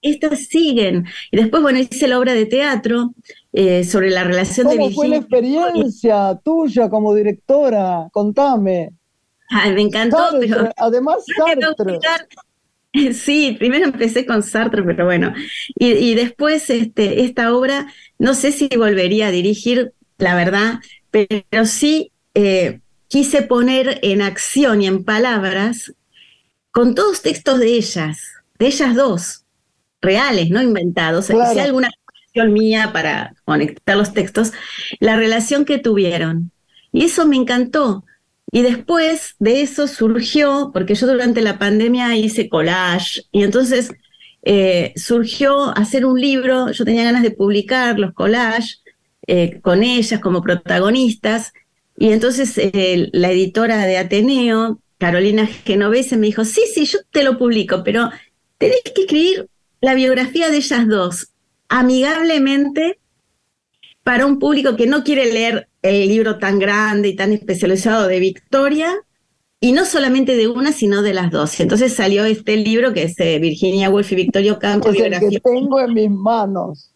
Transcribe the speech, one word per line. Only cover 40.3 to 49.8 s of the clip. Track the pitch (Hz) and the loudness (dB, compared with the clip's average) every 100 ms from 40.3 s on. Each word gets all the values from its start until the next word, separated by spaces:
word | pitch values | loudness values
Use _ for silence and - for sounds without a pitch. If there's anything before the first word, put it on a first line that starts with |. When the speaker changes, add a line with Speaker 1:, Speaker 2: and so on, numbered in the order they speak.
| 302 285 277 277 | 0 2 0 -2
Speaker 1:
porque | 185 180 | -4 -2
yo | 208 254 | 0 2
durante | 254 247 233 | 2 2 0
la | 220 196 | 0 -2
pandemia | 202 214 233 247 240 226 | 0 2 2 0 0 0
hice | 214 214 185 | 0 -2 -2
collage, | 165 165 185 180 175 180 - - | 0 0 0 0 -2 -4 -10 -4
y | 202 | 0
entonces, | 202 220 254 254 240 - _ _ - _ | 2 2 2 0 -2 -10 _ _ -20 _
eh, | - 202 190 180 - - | 0 2 4 2 -2 -6
surgió | - 233 226 - 185 277 285 - | -2 0 0 0 0 2 0 -2
hacer | 214 269 254 | -2 0 2
un | 254 | 2
libro, | 277 269 254 254 254 | 0 0 0 0 -2
yo | - 208 | -4 -2
tenía | 226 | 0
ganas | 233 247 | 2 2
de | 233 | 0
publicar | 226 202 208 202 254 247 208 | 0 0 0 0 -2 0 0
los | 190 | -4
collages, | - 190 233 233 226 226 - _ _ _ _ - | -2 0 0 0 -2 -6 -10 _ _ _ _ -2
eh, | 180 170 - | 0 0 -2
con | 175 180 | 0 2